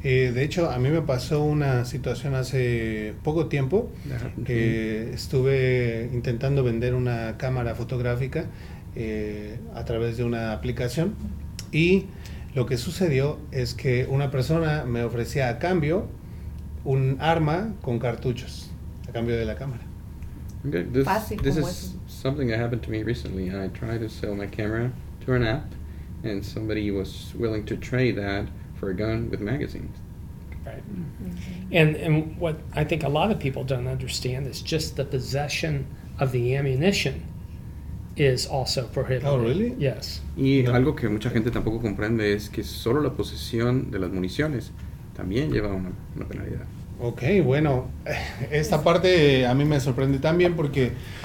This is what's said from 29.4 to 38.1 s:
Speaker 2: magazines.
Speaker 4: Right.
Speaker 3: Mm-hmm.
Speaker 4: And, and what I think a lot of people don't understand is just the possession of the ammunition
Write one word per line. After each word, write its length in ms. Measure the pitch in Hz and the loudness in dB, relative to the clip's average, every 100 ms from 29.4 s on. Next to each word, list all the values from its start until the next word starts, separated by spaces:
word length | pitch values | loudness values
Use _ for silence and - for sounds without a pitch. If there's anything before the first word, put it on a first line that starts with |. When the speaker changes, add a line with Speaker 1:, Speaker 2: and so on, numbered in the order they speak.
Speaker 2:
magazines. 540 | 101 139 - - - - - - - - - - - | -2 -2 -2 -6 -8 -10 -12 -12 -12 -12 -12 -10 -10
Speaker 4:
Right. 120 | - | -10
Speaker 3:
Mm-hmm. 1000 | - 95 165 - 190 - - - - 175 | -8 -8 -8 -8 -8 -8 -8 -8 0 4
Speaker 4:
And, 200 | 156 151 | 6 4
and 400 | 175 156 160 - | 2 2 2 -2
what 160 | 170 156 - - | -2 -2 -4 -2
I 80 | |
think 200 | 151 160 | 0 2
a 60 | 135 | 2
lot 200 | 147 196 | 2 4
of 80 | 196 | 2
people 240 | 139 131 | 0 -2
don't 240 | 131 131 127 | -2 -2 0
understand 600 | 131 127 - 127 127 139 | -4 -4 -4 -4 -4 -4
is 140 | - | -6
just 340 | - 160 - - | -2 -2 -2 -4
the 100 | 131 | -2
possession 800 | 131 120 135 143 - 160 143 131 - - - | -2 0 -2 -2 -2 0 -2 -4 -10 -12 -2
of 120 | 135 | 0
the 240 | 123 120 135 | 2 2 2
ammunition 680 | 143 131 175 196 - - - - - - - - - - - | 2 4 4 4 0 -2 -8 -10 -12 -12 -12 -12 -10 -10 -10